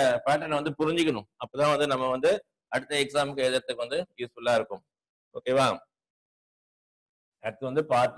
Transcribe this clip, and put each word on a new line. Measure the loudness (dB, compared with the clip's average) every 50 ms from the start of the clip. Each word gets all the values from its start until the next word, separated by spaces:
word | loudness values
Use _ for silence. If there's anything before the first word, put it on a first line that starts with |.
| 4 4 2 2 0
பேட்டர்ன் | 0 0 0 0 -2 -4 -2
வந்து | -2 -4 -4 -2
புரிஞ்சுக்கணும். | -2 -2 0 2 2 0 0 -2 -6 -10 _ _ -16
அப்பதான் | -12 -2 0 2 2 4
வந்து | 2 2 0
நம்ம | 0 0 0 0 0
வந்து | 2 4 2 2 2 -2 _ _ _ _ _
அடுத்த | -6 -6 -4 -2 0 0 0
எக்ஸாமுக்கு | 0 0 0 0 0 -2 0 0 0
எழுதுறதுக்கு | 0 0 -2 -4 -6 -6 -6
வந்து | -4 -4 -6 -6 -6 _ -10
யூஸ்ஃபுல்லா | -10 -10 -10 -6 0 2 2 2
இருக்கும். | 2 -2 -6 -12 -14 _ _ _ _ _ _ _ _ _ _ -10
ஓகேவா? | -4 0 2 2 2 2 0 -2 -8 _ _ _ _ _ _ _ _ _ _ _ _ _ _ _ _ _ _ _ _ _ _ _ _ _ _ _ _ _ _ _ -10
அடுத்து | -10 -8 -8 -8 -4
வந்து | -2 -2 0
part | 2 2 2 2 2 0